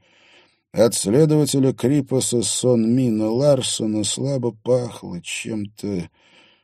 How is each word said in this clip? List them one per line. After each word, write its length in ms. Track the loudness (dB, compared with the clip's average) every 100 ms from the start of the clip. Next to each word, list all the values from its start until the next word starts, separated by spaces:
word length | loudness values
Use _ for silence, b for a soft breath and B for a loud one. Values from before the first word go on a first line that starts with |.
| b b b b b b _
От 220 | 2 2
следователя 800 | 2 0 4 4 4 2 2 2
Крипаса 640 | 2 0 0 0 -2 0 0
Сон 540 | -2 0 2 2 2 2
Мина 340 | 2 0 0
Ларсона 720 | 2 2 2 0 -4 -4 -2
слабо 480 | -4 -4 -4 -2 -4
пахло 680 | -6 -2 0 -2 -10 -12 -12
чем-то, 880 | -10 -10 -8 -8 -10 -10 -6 -6 -8 b b b b b